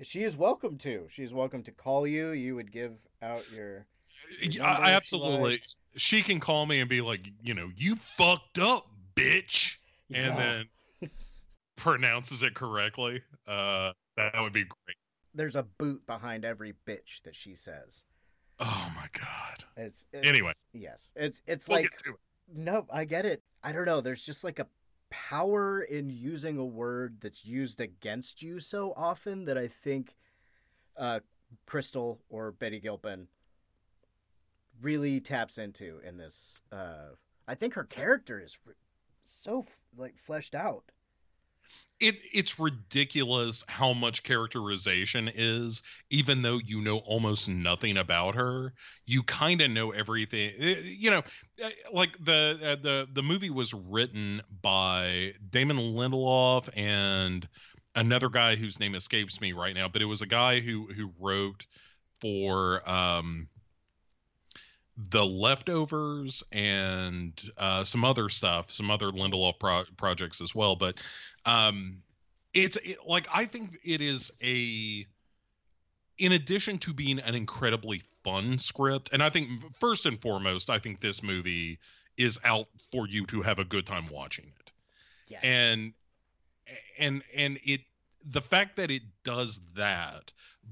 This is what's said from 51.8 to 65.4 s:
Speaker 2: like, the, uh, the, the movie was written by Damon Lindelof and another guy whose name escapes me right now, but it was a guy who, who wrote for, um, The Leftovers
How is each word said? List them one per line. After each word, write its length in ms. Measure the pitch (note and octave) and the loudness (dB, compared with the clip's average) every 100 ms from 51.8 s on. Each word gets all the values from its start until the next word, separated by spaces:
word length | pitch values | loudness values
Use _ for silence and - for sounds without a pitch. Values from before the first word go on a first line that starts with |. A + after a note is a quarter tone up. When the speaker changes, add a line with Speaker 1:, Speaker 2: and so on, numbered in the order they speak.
| - | -4
Speaker 2:
like, 320 | F3+ F3 - | 0 0 0
the, 320 | D#3+ D#3 D3+ D#3 | 4 4 4 2
uh, 140 | D3+ C#3+ | -2 0
the, 320 | C#3+ C#3 C3+ | 0 0 0
the 100 | C3+ | -2
movie 280 | C#3 F#3 F#3+ | 0 0 -2
was 240 | C3 A#2+ | -2 -2
written 680 | G2+ F2+ A2 B2 G#2 G2+ G#2 - G2 | -4 -2 0 0 0 -4 -4 -8 -2
by 720 | G2+ F#2+ F#2 F#2 F2+ F2+ F#2+ G2+ G2 | 2 4 4 2 2 0 -2 -6 0
Damon 280 | B2 C#3+ C#3 | 2 4 2
Lindelof 880 | A#2 A2+ B2+ C3 C3 C3 B2+ B2+ - G#2 | 0 0 0 2 4 6 6 4 2 -2
and 720 | G#2 G2+ G2 F#2+ F#2 F2+ E2+ - - - _ A#2 | 0 2 2 2 0 -2 -6 -16 -20 -20 _ 0
another 320 | A2+ B2 A2+ | 4 4 4
guy 260 | B2 A#2 | 4 4
whose 240 | G#2+ A2 - | 4 0 -2
name 160 | G2+ | -2
escapes 460 | F#2+ - A2 G2 - | -2 -2 0 -2 -4
me 120 | F#2+ | -4
right 220 | F2 F#2 | -2 -2
now, 140 | F#2 F#2 | -2 -2
but 140 | G#2+ | 0
it 40 | G#2+ | 0
was 160 | G#2+ | -2
a 40 | G2+ | 0
guy 340 | A#2 B2+ B2 | 4 4 4
who, 260 | A#2 G#2+ G#2 | 0 -4 -6
who 240 | G2+ G2 E2+ | -8 -8 -4
wrote 480 | F#2+ G2 G2 G2+ - - - _ _ - | -2 0 -2 -6 -18 -20 -20 _ _ -8
for, 680 | A2 G2 G2 F#2+ F#2 F#2 E2+ | -4 -2 0 2 2 0 0
um, 600 | F#2 F2+ F2 E2 E2 D#2+ - _ _ _ _ _ _ _ _ - - - _ _ A#2 F#2+ | 0 2 2 -2 -6 -10 -16 _ _ _ _ _ _ _ _ -18 -18 -18 _ _ -12 0
The 140 | G#2+ | 4
Leftovers 1200 | F#2+ F#2+ | 4 4